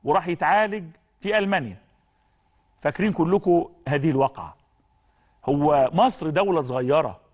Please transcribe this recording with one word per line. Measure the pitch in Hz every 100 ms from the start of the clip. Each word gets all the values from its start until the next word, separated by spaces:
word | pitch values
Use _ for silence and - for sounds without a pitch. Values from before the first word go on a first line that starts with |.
وراح | 117 180 175
يتعالج | 170 151 196 214 208 165 - _ _
في | 196 214
ألمانيا. | 196 196 123 92 _ _ _ _ _ _ _ _ _ _
فاكرين | 147 - 208
كلكم | 175 165 196 - 170 - _ -
هذه | 143 147
الواقعة. | 135 160 - 82 - _ _ _ _ _ _ _ _ -
هو | 143 147 151 160
مصر | 165 254 - 160
دولة | 156 202 170
صغيرة | 127 127 127 147 139 92 _